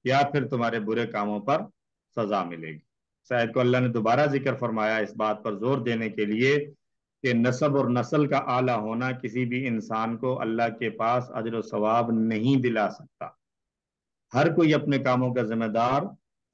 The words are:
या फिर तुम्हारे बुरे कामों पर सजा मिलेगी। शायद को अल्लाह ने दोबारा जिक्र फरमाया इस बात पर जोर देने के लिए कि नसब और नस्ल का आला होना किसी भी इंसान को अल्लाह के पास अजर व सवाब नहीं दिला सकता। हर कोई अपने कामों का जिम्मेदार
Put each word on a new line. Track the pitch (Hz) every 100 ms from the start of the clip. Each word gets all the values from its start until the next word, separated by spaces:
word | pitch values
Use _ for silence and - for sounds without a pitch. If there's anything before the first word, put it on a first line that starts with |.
| 123
या | 135
फिर | 143 147 123
तुम्हारे | 127 117 113
बुरे | 104 113 113
कामों | 107 104 104
पर | 104 160 214 _ _ _ _ 123
सजा | 104 101 85
मिलेगी। | 85 80 78 _ _ _ _ -
शायद | 123 117
को | 131
अल्लाह | 123 127
ने | 127
दोबारा | 117 110 127 147
जिक्र | 139 135 117
फरमाया | 120 113 107 110
इस | 101 113
बात | 107 104
पर | 113 98
जोर | 120 135
देने | 120 117 110
के | 107 104
लिए | 107 131 143 151 - _ _ _ _
कि | 131
नसब | 117 123 127 151 139
और | 120
नस्ल | 123 113 151 143
का | 139
आला | 135 127 127
होना | 117 107 117 127
किसी | 127 117 120 120
भी | 123 131
इंसान | 113 104 110 113 113
को | 127 127
अल्लाह | 113 113 117
के | 110 117
पास | - 113 123 123 120
अजर | 113 113
व |
सवाब | 104 101 107 117 117 113 113
नहीं | 110 123 135
दिला | 120 110 98
सकता। | - - - 82 _ _ _ _ _ _ _ _ _ _
हर | - 123
कोई | 156 160
अपने | 147 143 135
कामों | 135 127 127
का | 123
जिम्मेदार | 110 113 113 113 120 139 202 - _ _ _